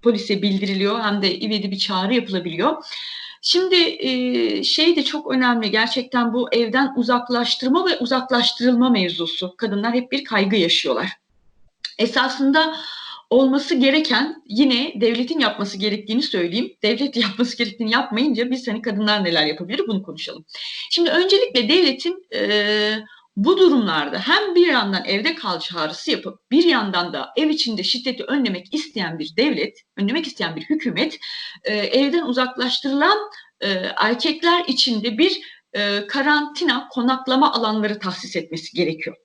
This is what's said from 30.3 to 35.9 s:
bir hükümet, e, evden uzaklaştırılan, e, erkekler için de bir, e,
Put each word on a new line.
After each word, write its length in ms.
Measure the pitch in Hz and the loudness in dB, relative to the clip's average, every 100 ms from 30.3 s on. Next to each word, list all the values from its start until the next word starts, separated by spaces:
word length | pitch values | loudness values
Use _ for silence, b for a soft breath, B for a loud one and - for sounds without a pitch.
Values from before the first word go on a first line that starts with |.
| - 170 156 | -6 -6 -6
bir 60 | |
hükümet, 560 | - 311 254 170 311 - B B B B | -4 -2 -2 -2 -2 -4 B B B B
e, 100 | - | -4
evden 480 | 214 202 262 277 339 | -2 0 2 2 2
uzaklaştırılan, 960 | 285 247 254 254 247 - 285 277 320 427 415 B B _ | 0 -2 -2 -2 -2 -2 -2 2 2 2 -2 B B _
e, 60 | 202 190 190 - | -4 -2 -4 -2
erkekler 680 | 214 240 320 311 339 349 349 | 0 0 -2 0 2 2 0
için 360 | 247 269 220 | 0 0 0
de 140 | 226 214 | -2 2
bir, 240 | 359 381 B B _ | 2 2 B B _
e, 340 | 202 202 | -4 -2